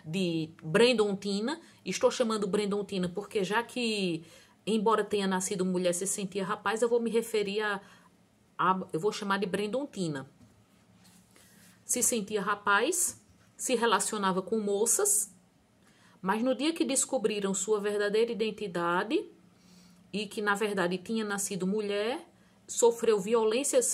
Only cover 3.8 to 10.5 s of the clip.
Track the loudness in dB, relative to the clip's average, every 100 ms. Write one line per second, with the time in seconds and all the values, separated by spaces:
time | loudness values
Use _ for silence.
3.8 | -2 0 0 -2 -8 -20 -20 _ -2 0
4.8 | 4 2 2 0 0 0 -2 -2 0 0
5.8 | 0 0 -2 -4 -4 -4 -4 -4 -4 0
6.8 | 2 2 2 0 0 -2 0 -2 -2 -4
7.8 | -8 -20 -20 _ _ _ _ 0 2 2
8.8 | -2 -2 -2 -2 0 0 0 -2 -2 -4
9.8 | -4 -4 -2 -2 -8 -16 -20